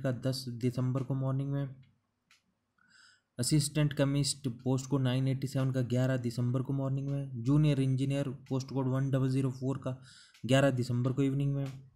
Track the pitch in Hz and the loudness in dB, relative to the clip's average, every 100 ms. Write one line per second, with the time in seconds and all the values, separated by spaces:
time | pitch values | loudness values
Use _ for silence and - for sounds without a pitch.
0 | 135 120 135 131 - 120 123 123 127 127 | -2 -2 -2 -4 -6 -2 -2 0 0 -2
1 | 123 135 135 135 139 139 139 131 - _ | -2 -2 0 -2 -2 -2 -4 -8 -20 _
2 | _ _ _ _ _ _ _ _ _ _ | _ _ _ _ _ _ _ _ _ _
3 | - _ _ - 123 156 151 156 147 143 | -20 _ _ -6 0 2 2 0 0 2
4 | 139 139 139 - 131 113 127 131 131 139 | 0 2 0 -2 -6 -4 -2 -2 0 0
5 | 131 127 135 131 131 135 131 131 117 123 | 2 0 0 -2 -2 -2 0 0 0 2
6 | 131 131 120 120 123 127 131 139 135 135 | 2 0 -2 -2 0 0 -2 -2 -2 -2
7 | 139 139 139 123 117 147 151 135 135 131 | -2 -4 -6 -4 2 4 6 4 2 2
8 | 139 139 139 131 - 135 131 127 131 131 | 0 0 -2 -6 -4 -4 -2 -2 0 0
9 | 135 135 131 131 135 123 131 135 131 127 | 2 2 2 2 0 -2 -4 -4 -6 -8
10 | - - - - 113 135 139 127 120 123 | -12 -20 -20 -12 2 4 6 2 0 0
11 | 123 131 139 139 139 139 139 131 - | 0 2 0 2 0 0 -4 -8 -18